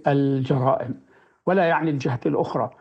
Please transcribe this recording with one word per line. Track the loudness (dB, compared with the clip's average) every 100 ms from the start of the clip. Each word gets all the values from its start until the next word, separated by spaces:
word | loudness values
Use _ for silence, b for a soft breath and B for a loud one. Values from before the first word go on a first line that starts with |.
| 0
الجرائم | 2 2 0 0 0 2 0 -2 -10 -16 b b b 0
ولا | 2
يعني | 2 0 0
الجهة | -2 -2 -2 -2
الأخرى. | -2 -2 -4 -4 b